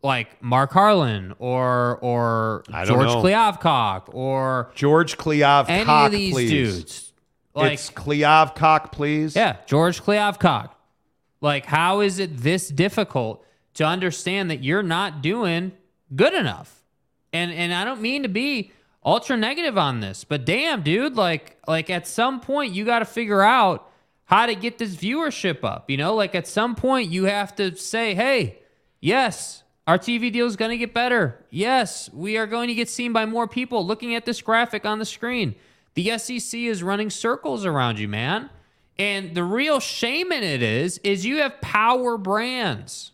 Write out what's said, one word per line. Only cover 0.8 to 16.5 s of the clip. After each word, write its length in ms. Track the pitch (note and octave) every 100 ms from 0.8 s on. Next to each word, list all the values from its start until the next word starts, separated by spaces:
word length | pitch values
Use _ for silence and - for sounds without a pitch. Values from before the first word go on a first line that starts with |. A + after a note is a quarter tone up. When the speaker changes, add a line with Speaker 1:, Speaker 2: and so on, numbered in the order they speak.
| G#3 G3+ C3 G#2 F#2 -
Speaker 1:
or, 600 | B2 B2+ B2+ B2 A#2+ B2
or 640 | B2 A#2+ A#2 A2+ A2 G#2 -
Speaker 2:
I 120 | D2+
don't 140 | F#2+ A#2+
Speaker 1:
George 100 | C#3
Speaker 2:
know. 140 | A#2+
Speaker 1:
Kliavkoff 920 | F3+ G#3+ A3 F3+ E3+ C3+ G#2+ F#2+ -
or 580 | B2 C3 C3+ C3 B2+ A#2+
Speaker 2:
George 420 | - C#3+ D#3 E3+ -
Kliavkoff, 520 | D#3 D3+ C#3+ C#3+ F3+
Speaker 1:
any 180 | F3 A3
of 220 | D3+ C#3+
these 220 | G#3 G3
Speaker 2:
please. 160 | C#3 A#2
Speaker 1:
dudes. 640 | D3 A#2+ F2+ D#2+ - - _ _ _ _
Like, 200 | C#3+ D3+
Speaker 2:
It's 160 | D3 -
Kliavkoff, 1000 | - - D3 D3 D#3 D#3 - D#3+ D#3 -
please. 460 | - D3 D3+ D#3 F3
Speaker 1:
Yeah, 220 | G#3+ A2+ -
George 360 | C#3+ E3+ E3
Kliavkoff. 680 | - G#3 G#3 - F3 A#2+ - _ _ _ _ _ _ _
Like, 240 | D3 C#3+ -
how 340 | D3+ E3+ G3+
is 180 | G3+ F#3
it 200 | F#3 C#3
this 300 | C3 F3+ -
difficult 760 | C#3+ G3 A3+ G#3 C3+ A2+ - _ _ _
to 100 | -
understand 680 | D#3 F3+ F#3 - F3+ G3 F3+
that 140 | D3
you're 180 | C3 F#3
not 400 | F#3+ E3 G3 D3+
doing 480 | C#3+ A3+ G3 E3 F#3 - _ _ _ C3+
good 180 | C4
enough? 480 | F#4 D#3+